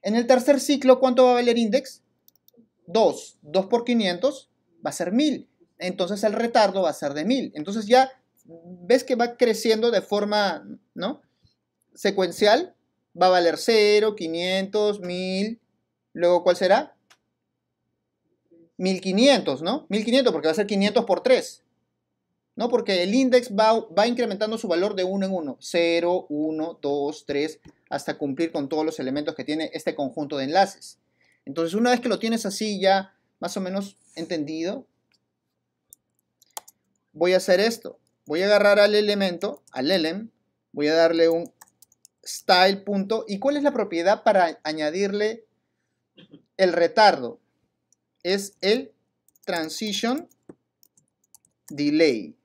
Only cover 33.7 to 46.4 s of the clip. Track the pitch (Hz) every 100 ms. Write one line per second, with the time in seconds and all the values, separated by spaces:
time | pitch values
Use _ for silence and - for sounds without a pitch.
33.7 | 190 196 _ _ - 165 170 147 160 165
34.7 | 254 - _ _ _ _ _ _ _ _
35.7 | _ _ - _ _ _ _ _ - -
36.7 | _ _ _ _ 156 175 185 190 180 220
37.7 | 226 - - _ _ - 156 196 208 208
38.7 | 202 208 208 208 202 190 170 196 - _
39.7 | 131 135 185 156 185 226 _ _ _ _
40.7 | - 147 160 165 165 165 165 170 _ -
41.7 | _ _ _ _ _ - - - 180 190
42.7 | 196 202 202 196 220 - 196 262 294 285
43.7 | 233 208 170 170 208 - 196 170 - 156
44.7 | 156 151 175 202 208 214 226 _ _ _
45.7 | _ _ _ _ _ - -